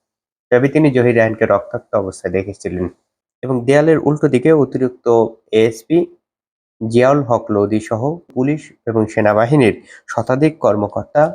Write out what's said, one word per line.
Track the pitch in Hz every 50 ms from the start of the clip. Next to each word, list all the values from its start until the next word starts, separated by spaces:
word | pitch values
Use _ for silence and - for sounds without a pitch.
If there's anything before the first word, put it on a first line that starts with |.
| _ _ _ _ _ _ _ _ _ -
তবে | 123 123 131 135
তিনি | 135 151 156 147
জহির | 123 127 117 120 113
রায়হানকে | 117 113 113 107 - 110
রক্তাক্ত | 98 101 98 - - - 120 - - -
অবস্থায় | 107 98 95 - - - 92 87
দেখেছিলেন। | 95 95 101 98 - - 95 90 90 90 85 - _ _ _ _ _ _ _ _ - -
এবং | 127 131 123 117
দেয়ালের | 127 139 147 151 160 160 147
উল্টো | - 143 151 143 - 143
দিকে | 127 123 123 156 160
অতিরিক্ত | 151 131 127 - 127 131 123 - - - 120 117 113 110 - - _ _ - 107
এএসপি | 110 110 120 117 - - - 160 175 175 - _ _ _ _ _ _ _ _ _ _ _ _ _ -
জিয়াউল | 110 113 113 120 123 131 143 147 135
হক | 117 120 104 - -
লোধি | 104 101 101 101 110 107
সহ | 107 - 117 107 123 147 165 175 _ _
পুলিশ | - 127 127 139 151 151 - - _ _ -
এবং | 113 110 113 107
সেনাবাহিনীর | 107 - 110 107 104 104 107 117 120 151 151 127 101 87 - - _ - - _ -
শতাধিক | - 120 113 - 131 135 156 156 156 -
কর্মকর্তা | - 113 104 104 104 101 - 110 104 _ - 147 151 165